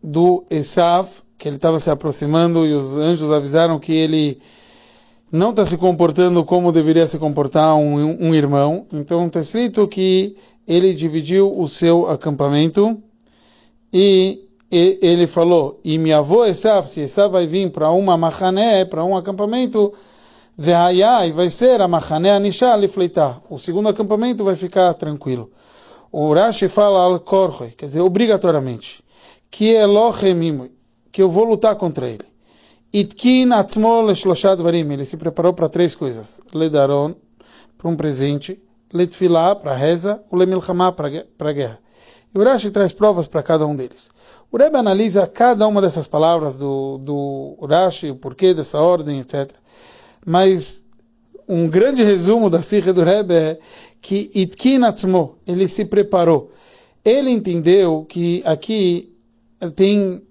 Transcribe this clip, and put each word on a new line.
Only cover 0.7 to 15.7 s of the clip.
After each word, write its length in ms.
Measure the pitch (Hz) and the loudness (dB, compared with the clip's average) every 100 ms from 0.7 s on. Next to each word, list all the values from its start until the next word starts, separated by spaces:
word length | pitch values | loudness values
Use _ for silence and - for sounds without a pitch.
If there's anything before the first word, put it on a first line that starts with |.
| - 170 175 180 - _ _ | 0 2 0 -2 -14 _ _
que 80 | 151 | -10
ele 120 | 143 | -2
tava 200 | 165 160 | -2 0
se 120 | 160 | 0
aproximando 760 | 147 156 139 147 160 170 165 160 | -2 -4 -4 0 0 2 2 0
e 80 | |
os 220 | 147 135 139 | -2 -4 -2
anjos 340 | 156 170 151 | -2 0 0
avisaram 440 | 151 139 151 170 156 | -2 0 0 0 -2
que 120 | - | -2
ele 480 | 160 160 156 147 131 _ - - - - - _ _ _ | 0 0 0 -2 -4 _ -20 -20 -20 -20 -20 _ _ _
não 220 | 156 202 | -2 0
tá 140 | 214 180 | 0 0
se 120 | 170 | 2
comportando 680 | 180 165 170 151 180 175 151 | 0 2 0 2 2 2 2
como 260 | 180 175 | 0 2
deveria 340 | 165 156 160 160 | 2 2 2 2
se 140 | 160 | 0
comportar 560 | 156 147 139 156 156 156 | -4 -2 -2 2 2 2
um, 540 | 151 147 151 165 165 | 2 0 -2 -2 0
um 40 | |
irmão. 520 | 160 143 143 143 175 - | 2 2 0 0 -2 -8
Então 360 | 156 147 170 170 | -12 -4 -2 -2
tá 120 | 170 | -4
escrito 440 | 151 226 240 214 202 | -4 -4 -4 0 -2
que 480 | 202 190 185 202 202 _ _ - | 0 0 0 0 -8 _ _ -2
ele 280 | 170 185 | 2 2
dividiu 580 | 165 160 156 147 190 196 196 | 0 -2 -4 -2 2 2 0
o 80 | 156 | -4
seu 420 | - 170 170 175 | 0 2 2 2
acampamento 880 | 147 156 139 143 143 160 180 214 220 _ _ _ _ _ _ _ _ _ | -4 -4 -2 0 0 0 2 0 -2 _ _ _ _ _ _ _ _ _
e, 560 | 185 202 190 190 - - _ _ | 2 4 4 2 -4 -16 _ _
e 280 | 175 180 190 | 2 2 2
ele 260 | 175 175 175 | 2 2 2
falou, 540 | - 170 175 135 | 2 2 2 0